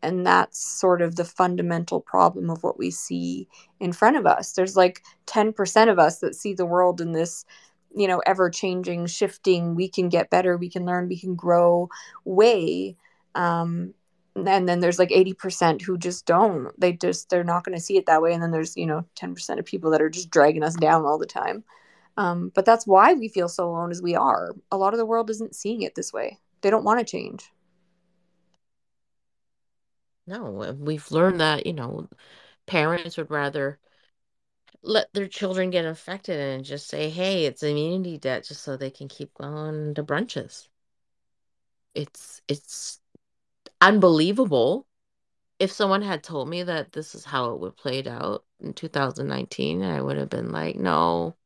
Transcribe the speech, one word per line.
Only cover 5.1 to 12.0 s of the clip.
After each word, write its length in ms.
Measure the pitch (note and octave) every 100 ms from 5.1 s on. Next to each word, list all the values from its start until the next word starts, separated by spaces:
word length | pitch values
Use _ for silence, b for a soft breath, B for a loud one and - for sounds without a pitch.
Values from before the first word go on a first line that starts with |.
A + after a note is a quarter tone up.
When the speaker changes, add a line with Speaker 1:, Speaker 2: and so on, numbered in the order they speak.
| b -
Speaker 1:
ten 260 | - G#3+
percent 380 | G#3+ F#3 - A3+
of 80 | F#3+
us 180 | D#3+ E3+
that 120 | E3
see 220 | - G#3 F#3+
the 100 | F3
world 340 | F3 F3+ F3
in 120 | E3
this, 340 | D#3+ E3+ - - b b b _ -
you 120 | G3
know, 100 | F3+ -
ever-changing, 800 | F#3+ F3+ E3+ G3 F3+ F3+ F3 F3
shifting, 680 | E3+ G3 - - F3 E3+ E3
we 120 | F#3
can 220 | - F3+
get 220 | E3+ -
better, 260 | F3+ F#3 F3
we 120 | F3+
can 140 | F3+ F3
learn, 200 | F3+ F3+
we 120 | F3+
can 160 | F#3 F3
grow 520 | F3 F3 F3 F3 F3 B